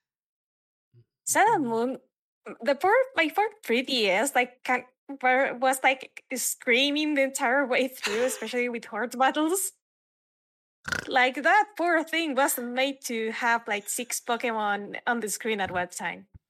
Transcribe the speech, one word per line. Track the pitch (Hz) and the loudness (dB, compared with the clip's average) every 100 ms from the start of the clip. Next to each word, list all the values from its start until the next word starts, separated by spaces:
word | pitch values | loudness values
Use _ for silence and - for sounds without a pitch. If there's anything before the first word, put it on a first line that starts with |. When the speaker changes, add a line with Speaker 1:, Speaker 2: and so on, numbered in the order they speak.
| _ _ _ _ _ _ _ _ _ _ _ _ - | _ _ _ _ _ _ _ _ _ _ _ _ -2
Speaker 1:
Sun | 294 403 | 4 4
and | 427 | 4
Speaker 2:
Mm-hmm. | 247 | 0
Speaker 1:
Moon, | 226 240 254 _ _ _ _ - - | 0 -2 -4 _ _ _ _ -18 -6
the | 233 277 | -2 2
poor, | 370 480 523 - | 4 4 4 0
my | 320 | 0
poor | 311 427 - | 2 -2 -2
three | - 233 | -2 0
D | 262 262 202 | 0 0 2
S, | 185 269 254 | 2 2 0
like, | 247 - | -2 -4
can, | - 247 - _ - 277 | -4 -4 -4 _ -18 -2
were, | 254 254 269 | 2 2 2
was, | 240 262 269 | 0 0 2
like, | 262 262 - - _ | 2 0 -6 -18 _
screaming | 254 - - - 240 285 285 302 | -6 -4 -4 0 2 4 2 0
the | 285 | 2
entire | 269 269 262 269 269 | 0 0 0 2 2
way | 262 262 | 0 0
through, | - 208 208 | -4 -4 0
Speaker 2:
<laughs> | 254 | -2
Speaker 1:
especially | - 226 247 247 | -2 -6 -2 -2
with | 233 - | -4 -8
horde | 208 233 240 | -6 -6 0
battles. | 269 285 311 381 - - _ _ _ _ _ _ _ _ _ _ - - - | 0 2 0 0 -4 -8 _ _ _ _ _ _ _ _ _ _ -8 -8 -2
Like, | 254 254 269 | 2 2 2
that | 285 403 415 - | 4 4 2 0
poor | 339 330 | 2 2
thing | 320 330 330 254 | 0 -2 -2 0
wasn't | 277 - 240 | 0 0 -6
made | 247 269 269 | -2 -2 -2
to | - 233 220 | -6 -4 -4
have, | 220 240 233 226 | -2 0 0 0
like, | 208 - | -6 -4
six | - 233 - | -8 -6 -8
Pokemon | - 233 247 220 208 202 202 - - | -4 -4 -2 -2 -2 -2 -6 -8 -2
on | 240 | -2
the | 214 | -2
screen | - 226 214 | -4 -4 -2
at | 185 | -2
one | 180 180 | -2 -4
time. | - 180 180 196 - | -6 -8 -8 -16 -20